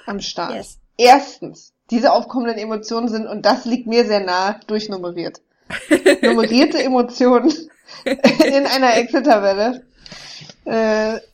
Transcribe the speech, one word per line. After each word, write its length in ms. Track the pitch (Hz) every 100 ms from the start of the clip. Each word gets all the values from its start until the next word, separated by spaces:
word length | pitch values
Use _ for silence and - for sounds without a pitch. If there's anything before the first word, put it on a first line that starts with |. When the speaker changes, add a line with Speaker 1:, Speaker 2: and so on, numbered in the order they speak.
Speaker 1:
am 140 | - 202
Start. 340 | - - 170
Speaker 2:
Yes. 240 | - - - _ -
Speaker 1:
Erstens, 720 | 240 277 - - 160 - - _ -
diese 200 | 233 226
aufkommenden 460 | 208 240 254 233 220
Emotionen 500 | 220 220 - 226 240
sind, 200 | 220 220
und 180 | 202
das 180 | 208 247
liegt 240 | 233 247 220
mir 180 | 240
sehr 140 | 214 208
nah, 340 | 185 180 196 214 -
durchnummeriert. 720 | 214 208 190 175 175 143 - _ _ - -
Speaker 2:
<laughs> 400 | - - 285 -
Speaker 1:
Nummerierte 640 | 226 233 220 240 302 311
Emotionen 680 | 262 254 240 - 247 240 277 - - _
<laughs> 220 | - -
in 640 | 262 269 233 - 277 277
einer 320 | 277 262 254 226
Excel-Tabelle, 840 | 240 285 277 214 202 196 226 254 _ _ - - - - - -
äh, 540 | - 226 220 214 220 220 -